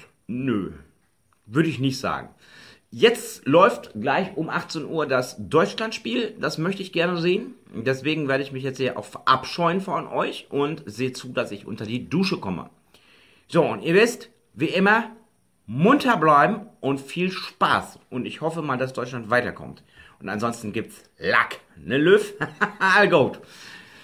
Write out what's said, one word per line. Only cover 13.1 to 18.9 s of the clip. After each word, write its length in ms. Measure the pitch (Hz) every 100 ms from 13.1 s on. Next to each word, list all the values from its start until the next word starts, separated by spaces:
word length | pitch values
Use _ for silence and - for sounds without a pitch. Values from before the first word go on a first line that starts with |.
| _ _ _ _
So, 180 | -
und 180 | 139 107
ihr 120 | 131
wisst, 360 | 180 240 - - _ _
wie 120 | - 143
immer, 440 | 160 196 220 226 - _ _ _ _ -
munter 500 | 120 190 285 269 214
bleiben 500 | 156 143 156 208 - _
und 200 | 135 139
viel 300 | - 175 185
Spaß. 680 | 185 - - 165 110 - - _
Und 160 | 123 117
ich 140 | -
hoffe 200 | 156 165
mal, 160 | 151 127
dass 160 | 131